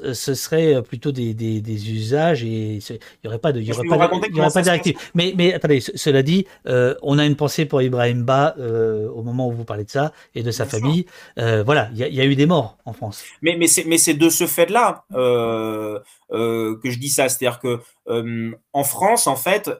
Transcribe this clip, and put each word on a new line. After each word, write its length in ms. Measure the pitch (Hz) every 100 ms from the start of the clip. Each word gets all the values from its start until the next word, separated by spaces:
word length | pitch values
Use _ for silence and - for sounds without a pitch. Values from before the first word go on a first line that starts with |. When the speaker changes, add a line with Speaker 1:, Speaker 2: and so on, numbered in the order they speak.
Speaker 1:
euh, 100 | 147
ce 200 | 120 -
serait, 420 | 131 - 160 165 135
euh, 60 |
plutôt 320 | 113 120 151
des, 200 | 131 117
des, 280 | 110 113 110
des 300 | 110 107 107
usages 500 | 110 107 143 165 151
et 360 | 117 113 107 107
c'est, 140 | - 113
il 300 | - - 110
y 20 |
aurait 120 | 113
pas 140 | 165
de, 80 | 127
il 20 |
y 40 | 110
Speaker 2:
Je 60 |
Speaker 1:
aurait 100 | 117
Speaker 2:
vais 40 | 170
Speaker 1:
pas 80 | 160
Speaker 2:
vous 40 |
Speaker 1:
de, 40 |
Speaker 2:
raconter 240 | - 180 214
Speaker 1:
il 80 | 160
y 40 |
aurait 100 | 156
Speaker 2:
comment 20 |
Speaker 1:
pas 0 |
Speaker 2:
ça 80 | 185
se 0 |
Speaker 1:
de 40 |
directive. 300 | 180 170 180 -
Speaker 2:
passe. 160 | -
Speaker 1:
Mais, 200 | 170 180 190
mais 160 | 175
attendez, 260 | 175 160 143
ce-, 160 | - -
cela 260 | 156 135
dit, 240 | 135 185 185 - -
euh, 280 | 127 123 143
on 160 | 147 143
a 80 | 147
une 120 | 143
pensée 280 | 147 - 151
pour 160 | 139
Ibrahim 420 | 131 123 120 123
Ba, 320 | 120 131 147 156
euh, 500 | 123 113 113 107 107
au 100 | 123
moment 260 | 117 123 127
où 60 |
vous 100 | 117
parlez 220 | 113 104 104
de 40 |
ça 220 | 139 151 - - -
et 80 |
de 80 | 120
sa 140 | 110 -
Speaker 2:
Bien 60 |
sûr. 80 | 113
Speaker 1:
famille. 260 | 127 165 180 - - -
Euh, 260 | 117 110
voilà, 240 | 107 147 110
il 60 | 110
y 40 |
a, 40 | 135
il 60 | 139
y 40 |
a 60 | 135
eu 100 | 139
des 120 | 147
morts 300 | 170 110 -
en 80 | -
France. 320 | 110 107 - - -
Speaker 2:
Mais, 140 | 156 170
mais 100 | 165
c'est, 180 | 185 160
mais 120 | 165
c'est 180 | 170 151
de 120 | 165
ce 180 | 160 165
fait-là, 600 | - 170 220 220 - -
euh, 840 | 127 127 120 117 113 110 110 107 104 - _ -
euh, 460 | 107 117 113 110 110
que 120 | 127
je 100 | 120
dis 100 | 143
ça. 200 | 143 135
C'est-à-dire 300 | - 123 117
que, 200 | 127 117 - _ -
euh, 420 | 117 117 117 113 113 _
en 100 | 139
France, 440 | 139 - 190 226 151
en 100 | 131
fait, 320 | 175 202 156 127